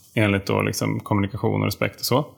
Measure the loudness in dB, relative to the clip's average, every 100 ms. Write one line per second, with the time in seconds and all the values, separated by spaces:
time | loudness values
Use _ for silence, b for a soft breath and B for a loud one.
0 | -6 0 2 2 0 0 0 -2 -2 -2
1 | 0 0 0 -2 0 2 0 0 -4 -2
2 | 0 0 -2